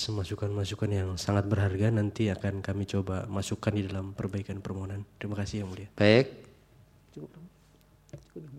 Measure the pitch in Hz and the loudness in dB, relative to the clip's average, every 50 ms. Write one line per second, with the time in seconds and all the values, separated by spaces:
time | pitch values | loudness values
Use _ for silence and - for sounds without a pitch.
0 | - - 107 101 95 - 104 - 104 101 101 104 98 92 104 - 107 101 101 98 | -2 -2 -2 -4 -4 -4 -4 -4 -4 -2 -2 -2 -2 -2 -2 -2 0 0 0 0
1 | 92 92 92 87 - - 101 101 98 101 110 101 101 98 95 95 104 113 117 110 | 0 -2 -4 -2 0 2 2 2 4 4 2 4 4 2 2 4 4 4 4 4
2 | 104 101 - - 110 104 92 - - 101 98 98 95 98 98 101 98 - - 101 | 2 0 0 0 2 2 2 0 -2 -2 -2 -2 -4 -4 -2 -4 -2 0 0 -2
3 | 95 95 92 92 98 104 98 98 95 - 107 - - 110 98 104 95 92 92 95 | 0 0 -2 -4 -4 -4 -4 -4 -2 -4 -4 -2 -2 0 0 0 -2 -2 -4 -6
4 | 95 98 98 - - 95 101 101 98 - 98 98 98 - 95 95 95 95 98 101 | -6 -6 -6 -6 -6 -4 -4 -4 -4 -6 -8 -8 -6 -6 -6 -6 -6 -8 -8 -10
5 | 101 - - - - 101 104 101 98 - - 107 101 92 92 95 98 - - - | -10 -12 -12 -10 -8 -6 -4 -4 -4 -4 -4 -6 -6 -6 -8 -10 -12 -6 2 6
6 | 104 104 110 127 135 - - - - - - - - _ - - - _ _ - | 8 10 10 10 8 4 -2 -16 -20 -20 -20 -20 -20 _ -20 -20 -20 _ _ -20
7 | _ _ - 147 156 - - 160 170 185 - _ _ _ _ _ - _ _ _ | _ _ -16 -16 -14 -14 -16 -20 -20 -20 -20 _ _ _ _ _ -20 _ _ _
8 | _ - - - - - - 170 156 143 131 | _ -20 -20 -20 -20 -18 -18 -18 -16 -16 -18